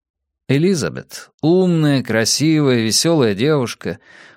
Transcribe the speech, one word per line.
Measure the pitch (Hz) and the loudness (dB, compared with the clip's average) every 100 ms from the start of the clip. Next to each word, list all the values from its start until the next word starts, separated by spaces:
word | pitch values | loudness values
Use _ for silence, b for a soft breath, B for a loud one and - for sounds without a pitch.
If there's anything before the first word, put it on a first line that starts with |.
| _ _ _ _ - | _ _ _ _ -2
Элизабет, | 139 180 170 82 64 - - - _ | 0 0 0 -4 -8 -16 -20 -20 _
умная, | 151 185 180 165 151 135 | 0 2 2 2 2 0
красивая, | 107 113 107 - 156 156 139 120 113 | 0 0 0 0 0 2 2 0 0
веселая | - 165 160 113 98 | 0 0 2 0 0
девушка, | 147 147 117 - 90 87 B B B | 0 0 -2 -8 -10 -10 B B B